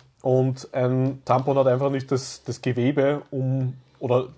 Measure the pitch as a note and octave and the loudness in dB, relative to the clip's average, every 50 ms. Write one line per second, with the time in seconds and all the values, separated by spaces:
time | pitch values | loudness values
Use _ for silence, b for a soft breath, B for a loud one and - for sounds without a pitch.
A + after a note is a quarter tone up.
0 | B B B _ - C3+ B2+ C3 C3 C3 B2+ C3 - - - C3 B2+ B2+ C3 B2+ | B B B _ -2 2 2 2 2 2 -2 -4 -8 -8 -4 -2 0 0 0 0
1 | B2+ C3+ C3+ C3 - - B2 C3 C3 D3 C#3 C#3 C3 C3 B2 B2+ C#3 C#3 C#3 C3+ | 0 -2 -2 -4 -2 0 0 2 2 2 2 2 4 4 2 2 2 0 -2 -4
2 | C3 - C#3 B2+ C3 - - - - - A#2 - - B2+ A#2+ B2 A#2+ C3+ D3 C#3 | -4 -2 -2 -2 -4 -6 -12 -12 -10 -10 -10 -6 -4 -4 -2 0 0 0 2 2
3 | C3+ C#3 D3 C#3+ - - - C3+ C3 C3 C3 C3+ B2+ B2+ C3 - - _ _ - | 2 2 0 -2 -4 -8 -6 -4 -2 -2 -2 -2 -2 -4 -6 -8 -14 _ _ -8
4 | C3+ B2 B2 B2+ B2+ - - | -2 0 0 0 0 -2 -8